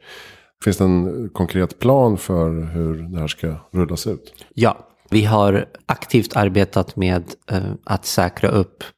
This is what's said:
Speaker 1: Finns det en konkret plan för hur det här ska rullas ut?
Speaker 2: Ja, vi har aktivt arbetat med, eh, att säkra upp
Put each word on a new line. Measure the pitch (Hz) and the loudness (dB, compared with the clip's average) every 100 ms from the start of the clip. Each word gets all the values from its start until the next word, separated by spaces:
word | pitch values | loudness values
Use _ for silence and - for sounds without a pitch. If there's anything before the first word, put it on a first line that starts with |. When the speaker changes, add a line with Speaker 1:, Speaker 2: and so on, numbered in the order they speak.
| - - - - _ _ | -20 -20 -20 -20 _ _
Speaker 1:
Finns | - 92 | -2 2
det | |
en | 95 92 90 78 110 | 2 2 0 -4 -8
konkret | - 87 95 90 - | -4 -2 0 -2 0
plan | 120 135 123 98 | 2 4 4 0
för | - 90 82 82 80 | -2 0 0 -2 -6
hur | 82 82 80 85 | -4 -4 -4 -8
det | 87 | -6
här | 78 | -6
ska | - 85 78 - | -6 -8 -8 -6
rullas | 92 85 85 - | -2 -2 -2 -6
ut? | 90 - - - | -8 -12 -20 -14
Speaker 2:
Ja, | - 110 - - _ _ | 0 0 0 -8 _ _
vi | 107 107 | 2 4
har | 107 101 98 101 - - | 4 4 2 -2 -10 -6
aktivt | - - 123 - 123 | -6 0 0 2 0
arbetat | 101 95 95 - 92 - | 2 2 2 0 -2 -2
med, | 92 90 87 - - | 0 0 -4 -14 -6
eh, | 95 98 101 - | -6 -4 -8 -6
att | 98 - | -6 -2
säkra | - 90 - 110 | 0 0 0 0
upp | 113 92 _ - | 0 -2 _ -20